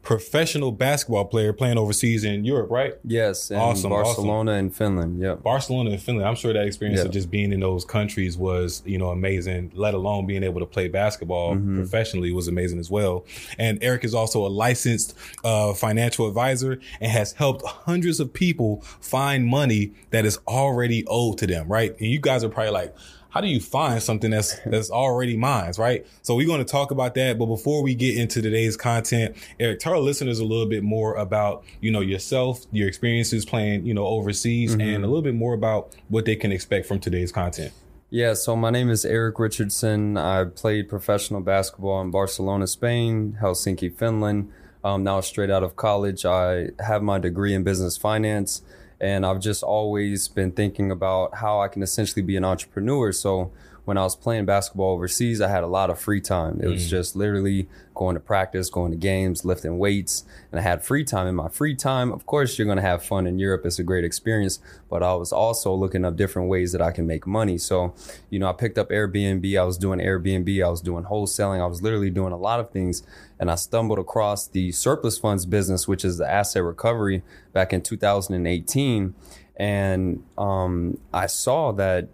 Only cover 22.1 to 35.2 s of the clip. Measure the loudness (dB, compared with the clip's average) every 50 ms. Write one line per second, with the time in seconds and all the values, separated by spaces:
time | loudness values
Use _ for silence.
22.1 | 0 2 2 2 2 2 0 -2 -2 -2 -2 0 0 -2 -4 -6 -10 -18 -20 -20
23.1 | -20 -20 -20 _ -4 -2 0 0 0 0 -2 -2 -2 0 0 2 0 0 0 0
24.1 | -2 0 0 0 0 0 0 -2 -4 -6 -4 -2 -2 0 0 0 0 0 2 2
25.1 | 2 0 0 0 0 0 2 2 2 0 0 -2 -2 0 2 2 2 0 -4 -12
26.1 | -20 -12 -2 0 2 4 4 2 2 0 0 0 0 0 0 0 0 -2 -2 0
27.1 | 0 0 2 2 2 0 0 0 0 -2 0 0 2 2 2 2 2 2 2 2
28.1 | 2 2 0 0 0 0 0 2 2 2 2 2 0 0 0 0 0 0 0 0
29.1 | 0 2 0 0 -4 -10 -18 -20 -4 -2 0 0 0 -2 -2 0 2 2 2 2
30.1 | 0 0 -2 -2 -2 -2 -2 0 0 0 0 0 -2 0 0 0 0 0 0 0
31.1 | 0 -2 -2 0 0 2 2 0 0 -4 -10 -20 -14 -4 -2 0 2 2 2 0
32.1 | -2 -4 -2 -2 0 0 0 0 -2 -6 -8 -4 -2 0 0 0 0 0 0 0
33.1 | 2 2 0 0 0 -2 -2 -2 -2 0 0 0 0 -2 -2 -2 -2 0 0 0
34.1 | -2 -2 -2 -2 -4 -2 0 0 0 2 2 2 2 2 2 0 0 0 0 0
35.1 | 0 0